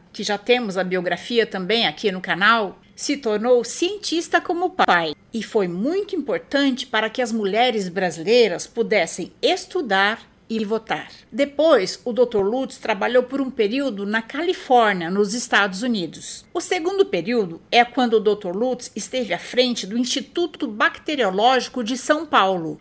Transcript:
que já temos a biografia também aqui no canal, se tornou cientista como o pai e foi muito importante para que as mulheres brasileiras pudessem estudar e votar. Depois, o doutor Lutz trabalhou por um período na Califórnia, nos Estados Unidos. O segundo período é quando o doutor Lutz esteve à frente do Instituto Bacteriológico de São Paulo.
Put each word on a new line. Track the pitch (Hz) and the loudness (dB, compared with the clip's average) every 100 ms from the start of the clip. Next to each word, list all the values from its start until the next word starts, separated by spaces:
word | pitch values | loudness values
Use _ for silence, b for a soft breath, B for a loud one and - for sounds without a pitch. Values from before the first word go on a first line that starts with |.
| _ | _
que | - | -10
já | 208 202 | -4 -4
temos | 220 247 226 185 | 2 2 2 -2
a | |
biografia | 180 185 175 175 - 233 220 | -2 -2 -2 -4 0 0 0
também | 190 180 226 190 | -2 0 0 0
aqui | - 214 | 0 -2
no | 185 | -2
canal, | 185 165 202 233 196 - _ - | -4 2 4 4 0 -6 _ -10
se | - 277 | -4 -2
tornou | 233 208 233 247 | -2 0 4 4
cientista | 233 - 349 415 - 320 339 349 | 4 0 -2 -2 -4 -4 0 -2
como | 339 339 359 | 0 -2 -2
o | |
pai | 359 185 175 160 - _ | 2 4 4 2 -6 _
e | 233 | -8
foi | 208 220 180 | -2 0 0
muito | 175 247 381 415 359 | -2 -2 -2 -4 -6
importante | 240 175 - 277 277 247 - | -4 -6 -2 0 0 -2 -2
para | 214 220 | -2 -2
que | 220 | -2
as | 240 | -2
mulheres | 226 202 208 254 220 180 | -2 0 2 2 0 -4
brasileiras | 170 185 160 160 240 220 160 - | -2 -2 -2 2 4 4 2 -6
pudessem | - 208 208 170 - 165 - | -4 0 2 0 -4 -10 -2
estudar | 262 370 - 370 254 190 196 226 - _ _ | 0 0 -2 -6 0 2 2 -2 -10 _ _
e | 220 | -6
votar. | 208 220 220 151 - - _ | -2 -4 -4 -6 -6 -20 _
Depois, | 220 277 285 320 262 185 - - | -2 -2 2 4 4 4 -4 -6
o | |
doutor | 233 240 220 | 0 2 2
Lutz | 196 254 262 - | 0 -2 -4 -6
trabalhou | - 202 214 247 | -4 -2 2 2
por | 247 277 | 0 -4
um | 262 | -4
período | - 208 254 277 196 202 | 0 0 0 -4 -4 -4
na | 220 | -4
Califórnia, | 226 277 349 349 - 247 220 185 165 | -4 -6 -4 -4 4 4 4 2 -2
nos | 196 208 | 0 0
Estados | 240 - 226 202 185 | 0 0 2 2 0
Unidos. | 247 220 165 - - - - | -2 -2 -2 -6 -8 -10 -8
O | 359 | -6
segundo | - 359 330 392 | -2 0 0 2
período | 392 175 165 247 190 160 - | 2 0 0 0 0 -6 2
é | 233 | 2
quando | 240 269 247 | 4 2 2
o | 220 | 4
doutor | 208 208 185 185 | 4 0 -2 -2
Lutz | 254 247 - - | -2 -2 -8 -8
esteve | - 262 214 | -6 -4 -4
à | 175 | -6
frente | - 233 254 240 185 | -4 0 0 0 -4
do | 233 | -2
Instituto | 247 277 - - 349 - 240 | -2 -4 -4 -4 -4 -4 -8
Bacteriológico | 214 311 - - 294 208 185 240 254 247 254 | 0 -2 -2 -6 0 0 4 4 4 0 -6
de | 220 254 | -4 -4
São | - 302 320 | 0 0 2
Paulo. | 254 190 185 160 151 | 2 4 0 -4 -10